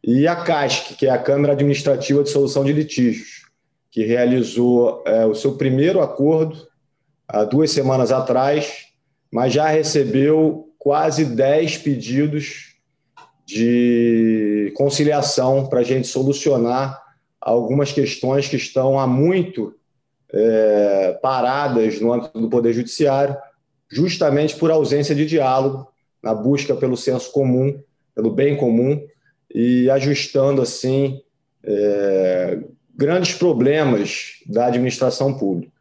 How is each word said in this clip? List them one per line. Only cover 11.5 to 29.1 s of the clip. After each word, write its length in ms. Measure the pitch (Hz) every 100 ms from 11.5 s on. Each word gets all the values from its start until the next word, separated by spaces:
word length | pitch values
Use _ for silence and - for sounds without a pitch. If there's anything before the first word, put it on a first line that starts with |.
| 151 160 -
pedidos 1000 | 147 131 107 131 151 147 143 - - _ _ _ _ - - _
de 1300 | - 104 117 120 120 120 117 113 113 110 107 104 101 -
conciliação 880 | 139 139 151 147 139 - 127 135 135
pra 160 | 123
gente 240 | 117 131 120
solucionar 960 | 131 135 139 156 131 117 127 135 135 - _ _ _
algumas 500 | - 120 113 139 139
questões 580 | 147 135 - 127 139 135
que 80 | 131
estão 420 | - 131 131 135
há 80 | 131
muito, 680 | 127 156 190 180 - 104 - _ _ _ _ _
é, 880 | - 113 110 107 104 104 98 95 90
paradas 760 | 131 131 123 135 143 120 110 104
no 120 | 113
âmbito 260 | 120 117 113
do 120 | 113
Poder 240 | 120 117
Judiciário, 600 | 117 120 - 147 135 139 139 - _ _ _ _
justamente 640 | 131 175 175 156 143 151 -
por 140 | 165
ausência 440 | 160 131 143 143
de 100 | 147
diálogo, 640 | 156 160 131 131 135 135 131 _ _ _
na 120 | 110
busca 400 | 110 110 139 -
pelo 220 | 127 131 123
senso 360 | - 127 -
comum, 480 | 147 135 127 135 143 - _ _
pelo 160 | - 113
bem 260 | 104 139 143
comum, 460 | 123 113 131 147 143